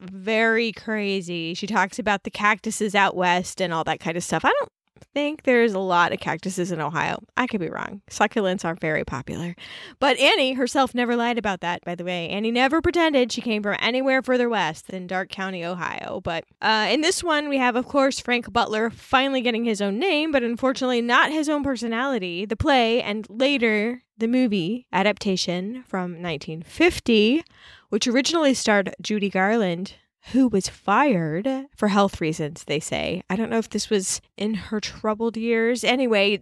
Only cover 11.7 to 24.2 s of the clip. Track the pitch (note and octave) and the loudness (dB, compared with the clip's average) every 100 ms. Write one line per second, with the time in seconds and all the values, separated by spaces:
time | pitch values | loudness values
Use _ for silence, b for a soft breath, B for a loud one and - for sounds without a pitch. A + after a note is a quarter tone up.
11.7 | F3 - F3 F3 F3+ E3 G3 A3 A#3+ C4 | -6 -6 -8 -6 -6 -4 -4 -2 2 2
12.7 | D#4+ E4+ E4+ D#4+ C#4+ B3 A#3+ A#3+ G#3 G#3 | 2 2 2 4 4 2 -2 -2 -2 -2
13.7 | - A3 B3+ C4+ C4 C4 B3 A#3+ G#3+ D#3+ | 0 0 2 2 2 2 2 2 2 0
14.7 | D#3+ - F#3+ F3+ F#3 F#3+ - F#3+ F#3 E3+ | -4 -10 -12 -4 -4 -4 -6 -6 -4 -6
15.7 | F3+ D#3+ - - - F3+ E3 - _ G#3+ | -4 -6 -6 -8 -8 -6 -6 -8 _ 0
16.7 | A3 G3+ B3+ D#4 F#4 F4 D4+ D4 C#4 B3 | 2 2 2 2 2 2 0 2 2 2
17.7 | A#3+ B3+ C#4+ C4+ - - A#3+ A#3 A#3 A3 | 0 0 2 2 0 -2 -2 0 0 0
18.7 | G#3+ A3+ - - B3+ C4+ C4+ A#3+ A3+ A#3 | 0 -2 -4 0 2 2 0 0 0 0
19.7 | G3+ G3+ G3+ F#4+ D4+ D#4+ C#4 A#3 A#3 C4 | 0 0 0 2 2 2 0 0 0 -2
20.7 | C4 B3+ A#3+ A#3+ B3+ A#3 D#4 D4 D4 C#4 | 0 0 0 4 4 4 2 0 0 -2
21.7 | A#3+ A#3 A3+ C#4 B3 F3+ F3 G#3 A3 D4+ | -4 -4 -2 -2 -2 -2 -6 -6 -2 2
22.7 | C4+ A3+ A#3+ - G#3+ G#3 G#3+ C4 C#4 A3+ | 4 4 2 -2 -6 -8 0 2 2 2
23.7 | G#3+ A3 B3 _ - | 2 0 -4 _ -4